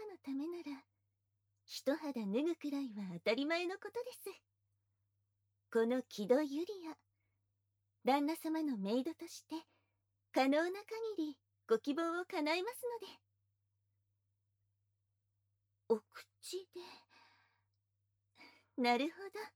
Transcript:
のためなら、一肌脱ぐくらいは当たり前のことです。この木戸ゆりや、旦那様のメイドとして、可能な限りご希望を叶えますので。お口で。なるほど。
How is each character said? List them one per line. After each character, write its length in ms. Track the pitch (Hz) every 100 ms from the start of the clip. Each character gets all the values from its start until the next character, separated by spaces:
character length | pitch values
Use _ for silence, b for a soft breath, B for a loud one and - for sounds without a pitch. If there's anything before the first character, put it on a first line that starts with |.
| 427
の 60 | 370
た 80 | 277
め 160 | 269 311
な 100 | 349
ら、 60 | 294 269 - _ _ _ _ _ _ _ -
一 300 | - - 311
肌 260 | 302 247
脱 40 | 202
ぐ 300 | 220 320 330
く 160 | 294
ら 80 | 277
い 120 | 269 208
は 160 | 190
当 60 | 175 -
た 60 | 226
り 100 | 285
前 220 | 339 349
の 80 | 392
こ 160 | 403
と 120 | 466
で 80 | 494
す。 200 | - 403 - _ _ _ _ _ _ _ _ _ _ _ _ _
こ 140 | 226 226
の 160 | 254
木 260 | - - 196
戸 140 | 254
ゆ 240 | 302 277 359
り 160 | 403
や、 140 | 320 302 _ _ _ _ _ _ _ _ _ _
旦 220 | 226 277 285
那 100 | 330
様 280 | 320 320
の 120 | 302 226
メ 220 | 190 240
イ 60 |
ド 100 | 262
と 140 | 320 339
し 180 | - -
て、 220 | 320 - _ _ _ _ _ _
可 160 | - 269
能 160 | 294
な 200 | 349 392 427 440 453 392
限 120 | 302
り 100 | - _ _ -
ご 100 | 220
希 160 | -
望 260 | 294 330 339
を 60 | 359
叶 300 | 370 294 339
え 80 |
ま 80 | 403
す 100 | 508 480
の 200 | 466 381
で。 120 | - _ _ _ _ _ _ _ _ _ _ _ _ _ _ _ _ _ _ _ _ _ _ _ _ _ _ _
お 120 | 220 - - - _
口 260 | - 370 381
で。 80 | 359 349 - _ b b b b b _ _ _ _ _ _ _ B B B B -
な 160 | 240 240
る 140 | 302
ほ 180 | 339 392
ど。 100 | 415 427